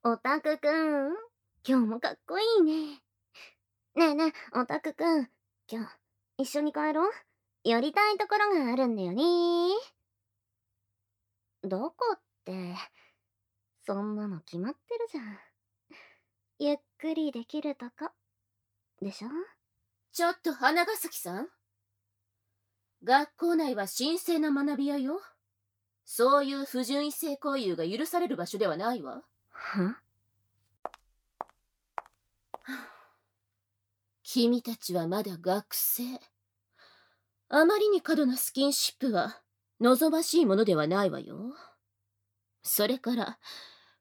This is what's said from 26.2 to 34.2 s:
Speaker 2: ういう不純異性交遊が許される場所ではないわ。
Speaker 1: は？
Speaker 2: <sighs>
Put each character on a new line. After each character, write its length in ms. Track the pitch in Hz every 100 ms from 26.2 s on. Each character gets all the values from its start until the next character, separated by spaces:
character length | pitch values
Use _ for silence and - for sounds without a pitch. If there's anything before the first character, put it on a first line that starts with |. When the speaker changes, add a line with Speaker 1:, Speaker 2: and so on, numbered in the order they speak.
| 247 285
Speaker 2:
う 60 | 277
い 80 |
う 100 | 277
不 220 | 277 254 240
純 200 | 277 294
異 60 |
性 260 | - 320 277
交 180 | 294 277
遊 140 | 208 170
が 100 | 165
許 200 | 220 320
さ 160 | 349
れ 80 | 349
る 80 | 277
場 80 | 175
所 120 | 196
で 80 | 196
は 120 | 156
な 180 | 214 247
い 60 |
わ。 220 | 254 175 - _ _
Speaker 1:
は？ 480 | - - 196 185 247 _ _ _ _ _ _ _ _ - - _ _ _ _ - _ _ _ _ - - _ _ _ _ -
Speaker 2:
<sighs> 1600 | - 262 240 - _ _ _ _ _ _ _ _ _ _ _ _